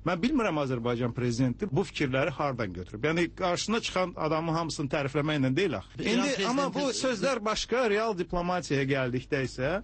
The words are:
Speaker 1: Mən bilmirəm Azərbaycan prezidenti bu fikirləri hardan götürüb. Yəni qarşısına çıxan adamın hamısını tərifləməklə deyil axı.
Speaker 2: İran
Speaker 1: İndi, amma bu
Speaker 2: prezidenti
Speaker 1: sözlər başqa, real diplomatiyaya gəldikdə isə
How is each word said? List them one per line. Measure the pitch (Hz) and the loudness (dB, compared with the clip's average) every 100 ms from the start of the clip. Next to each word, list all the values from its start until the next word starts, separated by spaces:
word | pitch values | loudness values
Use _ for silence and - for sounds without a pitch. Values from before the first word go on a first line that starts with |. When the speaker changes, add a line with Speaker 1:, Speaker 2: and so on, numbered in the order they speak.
| 165 | -2
Speaker 1:
Mən | 180 | 0
bilmirəm | 247 302 214 156 | 2 2 2 2
Azərbaycan | 135 127 117 120 123 | 0 0 0 0 0
prezidenti | - 123 117 127 120 208 | 0 0 2 2 2 0
bu | 135 196 | 0 0
fikirləri | - 143 131 160 | 0 0 2 0
hardan | 147 147 120 104 | 0 -2 -2 -4
götürüb. | 87 90 110 147 | -6 -10 -2 0
Yəni | 165 165 165 | 2 0 0
qarşısına | 180 175 - 226 - | 0 0 0 -2 0
çıxan | 185 185 180 | 0 -2 0
adamın | 160 156 165 160 | 0 0 2 0
hamısını | 165 - 143 | -2 -2 -2
tərifləməklə | 160 135 151 151 151 131 131 | 0 0 0 0 2 2 2
deyil | 190 101 | 2 0
axı. | - 117 | -6 -6
Speaker 2:
İran | 170 240 285 | 0 2 2
Speaker 1:
İndi, | 240 196 | 0 0
amma | 262 277 | 0 0
bu | 208 285 | 0 -2
Speaker 2:
prezidenti | 214 262 | 0 0
Speaker 1:
sözlər | 220 277 240 214 | 0 0 0 0
başqa, | 214 - 233 240 | -2 0 2 2
real | 202 226 180 | 2 0 -2
diplomatiyaya | 175 180 175 180 - 139 135 | -2 -2 0 0 0 0 2
gəldikdə | 139 127 127 - 143 127 | 2 0 -2 -2 -2 -2
isə | - 135 190 | -2 -2 -2